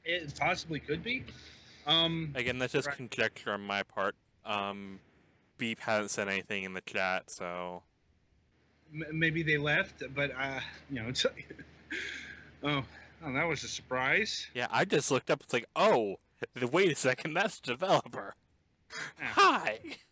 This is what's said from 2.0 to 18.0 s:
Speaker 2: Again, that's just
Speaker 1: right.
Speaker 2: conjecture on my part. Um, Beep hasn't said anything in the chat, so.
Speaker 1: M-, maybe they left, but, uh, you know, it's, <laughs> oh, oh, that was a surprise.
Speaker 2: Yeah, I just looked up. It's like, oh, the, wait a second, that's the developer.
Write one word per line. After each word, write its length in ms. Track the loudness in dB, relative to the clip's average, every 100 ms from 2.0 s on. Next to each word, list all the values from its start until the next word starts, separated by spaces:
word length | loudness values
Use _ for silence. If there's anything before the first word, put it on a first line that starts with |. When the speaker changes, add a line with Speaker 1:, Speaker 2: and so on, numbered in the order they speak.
| 2 0 -4
Speaker 2:
Again, 240 | -2 -2 -2
that's 140 | 0
just 160 | 0 -2
Speaker 1:
right. 80 | -4
Speaker 2:
conjecture 560 | -8 -2 -2 -2 -6
on 80 | -4
my 220 | -2 -2
part. 320 | -2 0 -2 -2 _ _
Um, 560 | -4 -2 -2 -6 -12 -16 _ _ _ _ _ -6
Beep 220 | -6 -4
hasn't 300 | 0 0 2
said 180 | -2 0
anything 360 | -2 -2 -6
in 80 | -4
the 80 | -8
chat, 500 | -6 -2 0 0 -4
so. 520 | -6 -6 -6 -6 -10 _ _ _ _ _ _ _ _ _ _ _
Speaker 1:
M-, 260 | -10 -6 0
maybe 240 | 2 2
they 140 | 2 2
left, 460 | 4 2 0 -6 -8
but, 180 | -2 -2 0
uh, 220 | -4 -4 -8 -14 -8
you 120 | -6
know, 60 | -4
it's, 160 | 0 -2 -2 -14 -16 -18 -20 -10 -8
<laughs> 600 | -8 -10 -14 -18 -20 -6
oh, 200 | 0 0 -2 -14 -20 -12
oh, 80 | -4
that 140 | 0 0
was 160 | -2
a 40 | -4
surprise. 760 | -10 -4 -2 2 2 2 -4 -6
Speaker 2:
Yeah, 140 | -4 0
I 140 | 2
just 260 | 4 2 4
looked 200 | 2 2
up. 100 | 0
It's 100 | 2
like, 140 | -2 -2 4
oh, 400 | 6 6 4 -4 _ _ -10
the, 120 | -2 2
wait 240 | 6 6
a 60 | 6
second, 380 | 4 2 -2
that's 260 | 0 0 -2
the 80 | -6
developer. 680 | -2 4 4